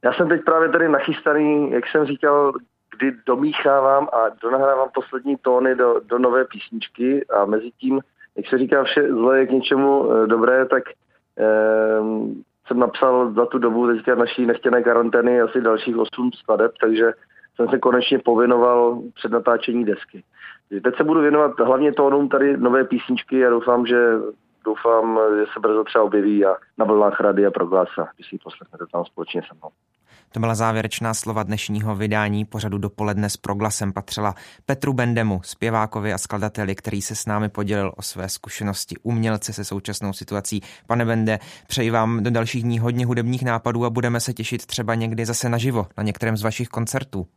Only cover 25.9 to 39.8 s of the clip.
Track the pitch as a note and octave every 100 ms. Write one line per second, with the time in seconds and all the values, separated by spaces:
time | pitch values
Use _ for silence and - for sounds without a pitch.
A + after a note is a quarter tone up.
25.9 | A#2 G#2 G#2 G2+ G#2 G2 F#2 _ - G#2+
26.9 | G#2+ G#2 G2+ G#2 G2 G2+ - F2 F#2 F2+
27.9 | - E2 - - F#2+ F2+ - - D#2+ E2+
28.9 | F2 E2+ - E2+ F2 - D#2+ D#2 _ _
29.9 | _ _ _ _ A#2 A2+ A2 A2+ A2 A2+
30.9 | - A#2 A2 G#2+ A2 G2 G#2 - G#2+ G#2+
31.9 | G2 G#2+ G#2+ G#2 G#2 G#2+ A2 G#2+ G2+ G2+
32.9 | - G#2 G2+ G#2 - - G2+ G#2+ - G2+
33.9 | F#2+ G2 - G#2 G2 - - - C3+ -
34.9 | B2+ A#2+ A#2 A2 F#2 - - A2+ A2+ A2
35.9 | A2 G#2 G2 - G#2 G#2 - G2+ G2 -
36.9 | G#2 - A2 - G#2 G#2+ G#2 G2+ G#2 G2
37.9 | - - F2+ F#2+ - - - G#2 F#2+ -
38.9 | E2 A2+ A#2 A2+ G#2+ - G#2+ G2+ G2